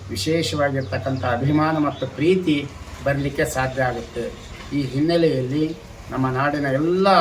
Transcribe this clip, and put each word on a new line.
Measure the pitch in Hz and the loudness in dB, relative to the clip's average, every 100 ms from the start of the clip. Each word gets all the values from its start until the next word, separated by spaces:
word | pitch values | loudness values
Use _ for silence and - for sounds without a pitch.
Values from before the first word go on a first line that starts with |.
| - | -10
ವಿಶೇಷವಾಗಿರ್ತಕ್ಕಂಥ | 120 156 165 160 156 143 135 131 127 135 131 | -6 0 0 0 0 0 0 -4 -4 -2 -2
ಅಭಿಮಾನ | 131 117 139 151 156 160 | -2 0 2 2 2 2
ಮತ್ತು | 147 131 127 | 0 -2 -6
ಪ್ರೀತಿ | - 160 185 175 147 139 - - - | 0 2 2 2 0 -2 -10 -16 -6
ಬರಲಿಕ್ಕೆ | 139 139 143 139 | -2 -2 -2 -2
ಸಾಧ್ಯ | 147 131 131 135 | -2 0 -2 0
ಆಗುತ್ತೆ. | 131 117 117 120 113 - - - - | -2 -2 -6 -6 -6 -8 -14 -14 -6
ಈ | 143 | -4
ಹಿನ್ನೆಲೆಯಲ್ಲಿ | 131 135 156 170 160 131 127 143 160 - - - - | -2 0 2 4 4 2 0 0 0 -4 -12 -16 -8
ನಮ್ಮ | 127 131 | -2 0
ನಾಡಿನ | 127 143 147 | 2 0 0
ಎಲ್ಲ, | 143 135 165 185 196 185 | 0 2 2 4 6 8